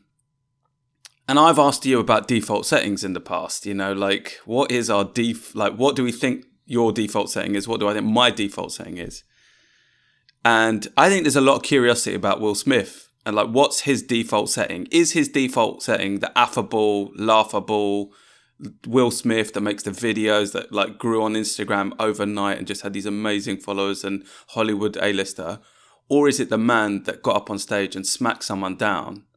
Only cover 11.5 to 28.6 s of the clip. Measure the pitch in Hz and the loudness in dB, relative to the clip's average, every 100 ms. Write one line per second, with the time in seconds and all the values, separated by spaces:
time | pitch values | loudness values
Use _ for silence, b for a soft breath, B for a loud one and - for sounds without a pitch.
11.5 | 135 - 143 120 117 - 98 98 98 107 | 2 2 4 4 2 0 -2 -2 0 -2
12.5 | 101 - 127 95 - - _ - 104 110 | -2 0 0 0 -8 -20 _ -4 -2 2
13.5 | 120 139 - 139 127 - 117 113 107 - | 4 2 2 0 0 0 -2 0 0 0
14.5 | - 101 87 87 165 165 170 139 151 131 | -2 -4 -6 0 2 4 2 0 0 0
15.5 | 127 110 - - 107 98 98 - - 120 | 2 0 0 -2 -2 -2 -4 -2 2 2
16.5 | - 101 113 107 101 101 - 107 110 107 | 0 -2 2 2 2 -2 -2 4 4 4
17.5 | 104 90 107 101 101 101 b b b b | -2 -2 0 0 -2 -4 b b b b
18.5 | _ 95 - - 127 120 117 120 110 107 | _ -20 -16 0 2 2 2 0 0 0
19.5 | 104 104 104 104 95 117 107 107 104 101 | -4 -4 -4 -8 -4 -2 0 2 2 0
20.5 | 95 - 104 101 104 117 113 110 110 104 | -4 -6 -4 -4 -4 -2 0 0 -2 -4
21.5 | - 101 101 98 - 110 104 101 104 101 | -4 -2 -2 -2 -2 -2 -2 -4 -2 -2
22.5 | 98 92 98 104 98 101 104 107 104 101 | -4 -6 -10 -8 -8 -8 -6 -4 -4 -4
23.5 | 95 - 98 98 95 98 98 B B - | -8 -6 -4 -4 -4 -6 -8 B B -8
24.5 | 117 110 104 104 95 98 98 95 - 82 | -2 -2 0 -2 0 0 0 -2 -6 -10
25.5 | 107 b b b b - 143 147 139 113 | -10 b b b b 0 4 4 2 0
26.5 | 110 113 117 104 101 - - 120 101 - | 0 2 2 2 -2 -4 -4 0 0 -2
27.5 | 101 - 104 98 95 98 - 120 104 - | -8 -4 -2 -2 -4 -6 -2 -2 -2 -6
28.5 | 98 | -6